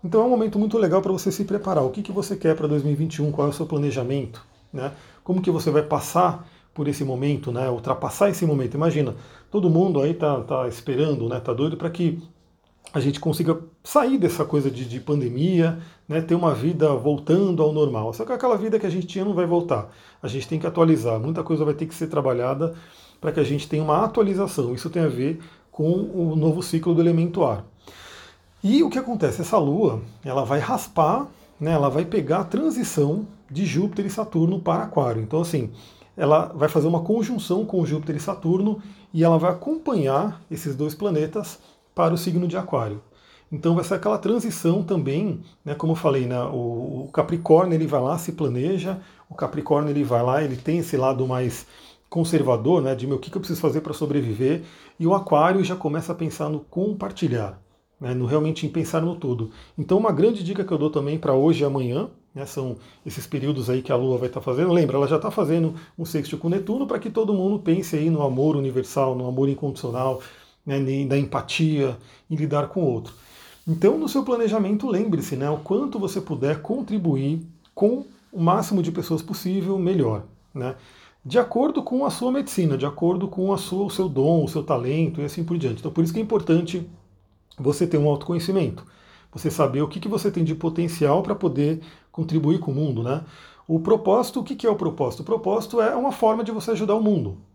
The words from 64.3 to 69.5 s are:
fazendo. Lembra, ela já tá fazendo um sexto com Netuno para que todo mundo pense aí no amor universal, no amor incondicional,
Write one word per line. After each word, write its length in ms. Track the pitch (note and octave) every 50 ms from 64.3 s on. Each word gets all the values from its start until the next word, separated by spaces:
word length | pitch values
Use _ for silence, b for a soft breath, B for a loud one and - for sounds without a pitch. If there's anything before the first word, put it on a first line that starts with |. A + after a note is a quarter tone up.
| B2 C3
fazendo. 320 | - - B2+ B2+ E3+ F#3 E3+
Lembra, 240 | F3+ E3 C3 B2
ela 100 | C#3 C#3+
já 120 | C#3 D#3 D#3
tá 120 | - G#3+
fazendo 440 | G#3 - F#3+ C#3+ D#3+ E3+ E3 D#3+ E3 B B B B
um 80 | - E3
sexto 320 | D#3+ - D#3+ C#3+ - -
com 120 | - - E3
Netuno 380 | F3 G3 - - G#3+ C4 C#4
para 120 | - B3 A3
que 120 | - A3+
todo 240 | - - A3 G3+ G#3+
mundo 240 | F#3+ F3+ F#3+ G#3 G3+
pense 380 | G3+ F#3 E3 F#3 F3 - -
aí 120 | D3+ D3+ E3
no 140 | E3 D3+ C#3+
amor 340 | C#3 B2 B2+ C#3 D#3 D3+
universal, 580 | C#3+ C#3 C3+ B2 C3 B2+ - - C#3+ C3+ C3 B2+
no 120 | B2+ B2+
amor 220 | B2+ B2+ C3 C#3
incondicional, 720 | C#3